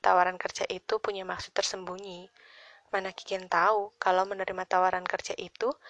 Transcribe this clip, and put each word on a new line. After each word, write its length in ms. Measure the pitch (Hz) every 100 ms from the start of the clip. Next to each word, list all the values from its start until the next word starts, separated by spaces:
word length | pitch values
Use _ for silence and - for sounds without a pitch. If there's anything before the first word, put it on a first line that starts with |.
tawaran 400 | 190 185 180 185
kerja 240 | - - -
itu 240 | 185 - 220
punya 240 | 214 196
maksud 320 | 185 180 -
tersembunyi? 800 | - - 196 180 185 196 175 185 _ - - - - _
Mana 240 | 196 190
Kigen 320 | - - 190 185
tahu 480 | 175 185 214 202 -
kalau 240 | 190 185 196
menerima 400 | 196 190 185 185
tawaran 400 | 185 185 185 180
kerja 320 | 185 - -
itu 320 | 180 - 233 - -